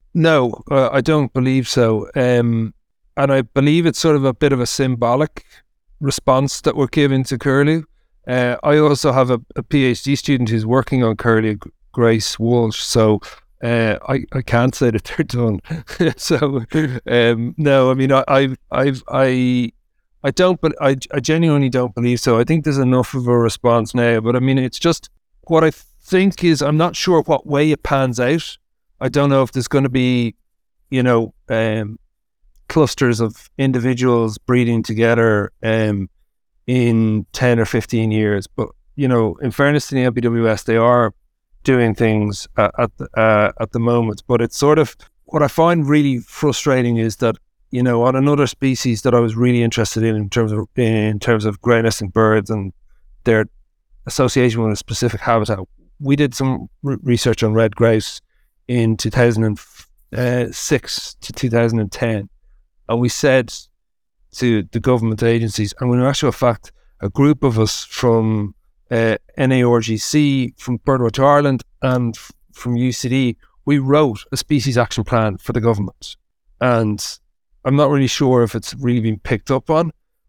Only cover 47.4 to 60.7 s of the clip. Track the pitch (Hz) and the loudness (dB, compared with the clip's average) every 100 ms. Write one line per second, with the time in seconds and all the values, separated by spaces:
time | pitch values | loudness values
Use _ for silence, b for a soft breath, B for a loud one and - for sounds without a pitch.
47.4 | _ _ - 123 127 117 123 131 143 147 | _ _ -8 -2 0 2 2 2 2 2
48.4 | 135 - 135 127 131 110 131 120 117 113 | 0 -2 -2 -2 -2 -2 2 2 2 0
49.4 | 123 120 117 - 107 110 113 107 101 123 | 2 2 0 0 -2 0 0 0 -2 -2
50.4 | 110 107 101 - 113 110 107 104 - 110 | -2 -2 -6 -2 0 0 0 -2 0 0
51.4 | 107 101 120 117 113 - 98 113 110 110 | 0 -4 0 2 2 -2 -4 2 4 2
52.4 | 98 110 98 - _ - - - - 110 | 0 -6 -6 -12 _ -20 -20 -6 0 0
53.4 | 107 _ _ _ _ - - - 127 135 | 0 _ _ _ _ -18 -10 -2 0 2
54.4 | 123 117 110 101 - 110 120 110 - 117 | 2 0 -2 -4 -6 -4 -4 -4 0 0
55.4 | 104 101 92 _ _ - 139 143 143 - | 0 -6 -8 _ _ -10 -2 0 0 0
56.4 | 131 127 - _ 143 135 131 117 123 113 | -4 -4 -8 _ -8 -6 -2 0 0 0
57.4 | 110 110 113 - 117 110 - - _ _ | 0 2 0 2 2 2 -2 -12 _ _
58.4 | _ _ - 123 113 110 113 127 120 110 | _ _ -4 0 0 0 -2 2 2 2
59.4 | 110 104 - - - _ - 113 123 123 | -2 -4 -10 -20 -20 _ -12 -6 -2 -2
60.4 | 120 - - | -4 -6 -2